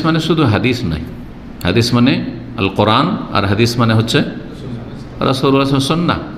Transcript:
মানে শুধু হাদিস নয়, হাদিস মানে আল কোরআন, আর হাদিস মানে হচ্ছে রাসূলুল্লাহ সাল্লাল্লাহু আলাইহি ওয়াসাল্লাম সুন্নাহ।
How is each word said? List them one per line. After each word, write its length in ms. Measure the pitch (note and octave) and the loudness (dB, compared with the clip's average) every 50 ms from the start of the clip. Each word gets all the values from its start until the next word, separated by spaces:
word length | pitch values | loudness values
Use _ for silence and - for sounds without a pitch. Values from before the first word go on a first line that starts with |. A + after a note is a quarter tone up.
| - | 2
মানে 160 | D#3+ E3 D#3+ | 0 0 2
শুধু 240 | - - E3+ D#3+ D3 | 0 0 2 2 2
হাদিস 320 | A2+ G#2 F#2+ A2 B2+ A#2+ - - | 2 2 2 2 0 0 0 -2
নয়, 200 | E2+ D#2 D2+ D#2+ - - - - - - - - - - - - | -2 -4 -4 -6 -8 -10 -12 -14 -14 -16 -16 -16 -16 -10 -4 -2
হাদিস 240 | F2 G#2 A#2 A2+ - A#2+ | 0 2 2 2 2 4
মানে 200 | A#2+ A#2+ C#3 E3+ F3 - - - - - - - | 4 4 4 4 2 -2 -4 -8 -10 -10 -10 -4
আল 120 | A2+ G2 F#2+ - | -2 -2 0 2
কোরআন, 280 | G#2 G#2 G#2+ A2+ C3 D3+ F#3 A3 - - - - | 2 4 4 4 4 2 0 -2 -4 -4 -2 0
আর 100 | G2+ G2+ | 0 2
হাদিস 260 | G2 G2+ G#2+ A#2+ A#2 A#2+ | 2 2 2 2 2 2
মানে 160 | A#2+ A#2 A2+ A2 | 2 2 4 4
হচ্ছে 260 | A2 A2 - - C#3 - - - - - - - - - - A#2 A2+ - - - - - - - - | 2 2 2 2 0 0 -2 -4 -10 -12 -12 -12 -12 -10 -10 -10 -10 -10 -12 -12 -14 -14 -12 -6 -2
রাসূলুল্লাহ 80 | - C3 | 0 0
সাল্লাল্লাহু 280 | B2+ - C#3+ C#3 C3+ | 0 2 2 2 4
আলাইহি 120 | C#3 C3+ C#3 | 4 4 2
ওয়াসাল্লাম 220 | C#3+ C3 C3+ - D#3+ | 2 0 0 0 0
সুন্নাহ। 260 | F3 F3 D3 G2 D#2+ - - - | 0 0 0 -2 -2 -4 -8 -12